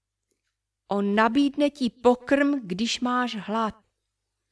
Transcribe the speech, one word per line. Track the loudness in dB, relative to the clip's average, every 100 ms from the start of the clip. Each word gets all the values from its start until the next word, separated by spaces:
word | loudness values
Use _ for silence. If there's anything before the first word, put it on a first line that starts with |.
| _ _ _ _ _ _ _ _ -6
On | -2 0 2
nabídne | 2 2 0 2 -2
ti | 0 -6
pokrm, | 2 2 2 2 2 2 0 -4
když | -4 -4 -4
máš | -2 -2 -2 -6
hlad, | -6 -4 -4 -6 _ _ _ _ _ _ _